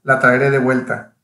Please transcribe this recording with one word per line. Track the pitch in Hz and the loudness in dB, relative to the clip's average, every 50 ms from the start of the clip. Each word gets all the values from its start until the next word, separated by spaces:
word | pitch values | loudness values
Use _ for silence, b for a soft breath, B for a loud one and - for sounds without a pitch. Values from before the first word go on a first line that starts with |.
la | - 135 131 | -4 -2 0
traeré | - 135 123 123 127 139 139 | 2 2 2 2 2 2 0
de | 139 | 0
vuelta. | 131 123 127 131 123 123 120 110 - - - _ _ | 0 0 0 0 -2 -2 -6 -8 -10 -12 -16 _ _